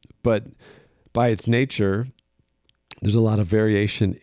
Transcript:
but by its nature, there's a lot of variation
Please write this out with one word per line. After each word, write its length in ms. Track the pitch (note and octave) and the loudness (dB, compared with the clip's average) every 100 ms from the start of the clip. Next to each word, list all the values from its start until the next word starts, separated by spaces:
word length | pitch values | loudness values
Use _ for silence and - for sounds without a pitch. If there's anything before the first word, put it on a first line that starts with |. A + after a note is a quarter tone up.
| - _ | -20 _
but 220 | B2 A2 A2+ - - - _ _ _ | -2 -2 -4 -18 -20 -20 _ _ _
by 140 | - A#2+ | -2 0
its 180 | A2+ - | 0 0
nature, 600 | A#2 C3+ - G2+ G2 B2+ - _ _ _ _ _ _ - - | 0 0 -2 -2 -2 -4 -12 _ _ _ _ _ _ -20 -6
there's 140 | - G#2+ | 0 2
a 60 | |
lot 160 | A2 G#2+ | 2 2
of 80 | F#2 | 0
variation 680 | G#2+ A2 G#2 G#2 - G2+ - | 2 2 2 0 0 -2 -2